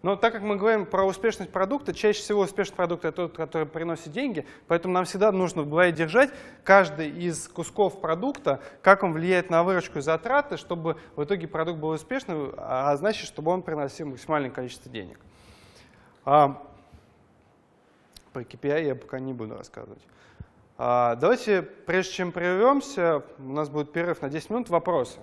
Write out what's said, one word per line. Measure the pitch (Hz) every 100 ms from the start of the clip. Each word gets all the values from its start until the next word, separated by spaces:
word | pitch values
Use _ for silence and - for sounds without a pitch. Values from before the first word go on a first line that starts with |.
Но | 170 196
так | 233
как | 226
мы | 208 202
говорим | 208 220 214
про | 190
успешность | 190 185 233 214 185
продукта, | 190 190 190 -
чаще | 170 214 208
всего | - 208
успешный | 190 - 190 -
продукт — | 180 170 165
это | 151 170
тот, | -
который | 156 160 151
приносит | 160 165 160 -
деньги, | 160 277 175 - - _
поэтому | 170 185
нам | 180
всегда | 180 196 214
нужно | 190 180 151
в | 147
голове | 156 180
держать | 156 160 196 269 - - -
каждый | - 196 180 147 156
из | 156 175 156 -
кусков | - 165 - 196 -
продукта, | 156 165 247 277 - 135 - -
как | - 196
он | 196
влияет | 160 175 185 175
на | 165
выручку | 175 185 165 156
и |
затраты, | 139 160 - 190 190 175
чтобы | - 175 160 160 - -
в | 147
итоге | 196 160
продукт | - 160 165
был | 156
успешным, | 156 - 262 - 160 139 -
а | - 127 139 143
значит, | 190 214 -
чтобы | - 151
он | 185
приносил | 175 156 139 - 151
максимальное | 127 - 156 131
количество | 127 127 - -
денег. | 120 95 - - - - - - - - - - _
А, | - 147 143 135 - - _ - _ _ _ _ _ _ _ _ _ _ _ - _
про | 135 120
кей | 123
пи | 143
ай | 151 156
я | 123
пока | - 131
не | 131
буду | 123 110 113
рассказывать. | - - 110 107 _ _ - _ - _ _ _
А, | 123 123 120 117
давайте, | 160 240 214 196
прежде | 151 - - 175 185
чем | - 180
прервёмся, | 175 175 185 240 277 269 - 170 151 - -
у | 131
нас | 143 151
будет | 147 147
перерыв | 160 170 165
на | 139
десять | 151 -
минут, | 226 240
вопросы. | 170 170 170 120 -